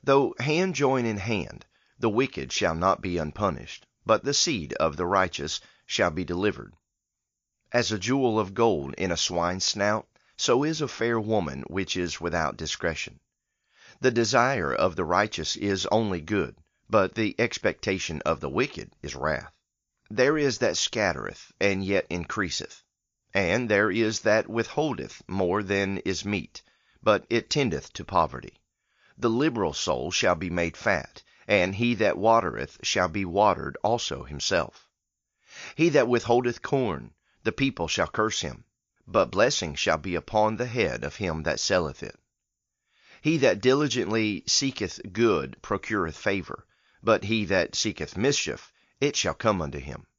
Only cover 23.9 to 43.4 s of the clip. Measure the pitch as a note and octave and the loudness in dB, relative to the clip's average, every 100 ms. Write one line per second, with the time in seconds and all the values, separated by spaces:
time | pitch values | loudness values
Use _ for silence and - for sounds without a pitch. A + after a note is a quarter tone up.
23.9 | G2 A2 A2 A2 A2 - A2+ A2+ - D#3 | 2 0 0 2 2 2 -2 -2 0 -2
24.9 | A#2+ A#1+ - - F#2+ F2+ G2 G2 G2 G2 | -2 -8 -14 -8 -2 0 0 0 0 0
25.9 | G2 - F#2 G2+ G2+ C2 - _ _ _ | -2 -4 -4 -2 -4 -4 -16 _ _ _
26.9 | _ - G#2 - A#2 - D3 C3 D2 - | _ 2 2 2 -2 0 0 0 -2 -8
27.9 | - G#2 F#2 D#2 B1 - _ _ _ _ | -14 -2 0 2 -2 -16 _ _ _ _
28.9 | _ _ - A#2+ A2+ D3+ A#2 F2+ C#2+ - | _ _ -2 0 2 2 2 -2 -2 -2
29.9 | C2 C#2 F2+ G2+ F2 F2+ F2 E2+ - - | -2 -2 0 2 2 0 -2 -2 -2 -2
30.9 | F#2 B1+ - - _ - G2+ F2+ G2 A#2+ | -2 -2 -18 -20 _ 2 4 4 0 0
31.9 | A2+ G#2 - G#2+ A2+ F#2 A1 C#2 - - | 2 2 2 4 4 4 -4 -10 -8 -4
32.9 | - F2+ E2 F#2+ F2 G#2 F2 C2+ - G#2 | 0 0 0 -2 2 4 2 -4 -4 -2
33.9 | A#2 - C2+ B1 C#2+ - F#2 C#2 - _ | -2 -2 -8 -8 -6 -2 0 -2 -8 _
34.9 | _ _ _ _ _ _ - - - E3 | _ _ _ _ _ _ -18 -16 0 4
35.9 | D3 A#2+ A#2+ A2+ A#2+ B2 A#2 - C#3 A#2+ | 6 4 2 4 2 2 -4 -2 0 0
36.9 | D2 A#1 _ _ _ G#2+ - C3+ - E2 | -4 -10 _ _ _ -6 0 -2 -2 -4
37.9 | - E2 - A2 - D2+ B1+ - _ _ | 0 -2 0 -2 0 -6 -8 -20 _ _
38.9 | _ - F#2+ D2+ F#2 A#2 - E2+ D2 - | _ -2 2 2 4 2 2 -4 -2 0
39.9 | D#2+ E2+ E2+ - A2 G#2+ A2 B2 A#2+ F#2 | 0 0 -6 -2 0 2 0 -4 0 0
40.9 | A#1+ C2 - F#2+ D#2+ D2+ C#2 - F#2 D#2+ | 0 -8 -4 -4 -2 -2 -2 0 0 0
41.9 | C2+ G#1+ - _ _ _ _ _ _ _ | -6 -12 -14 _ _ _ _ _ _ _
42.9 | _ _ - D3+ D#3+ | _ _ -6 0 4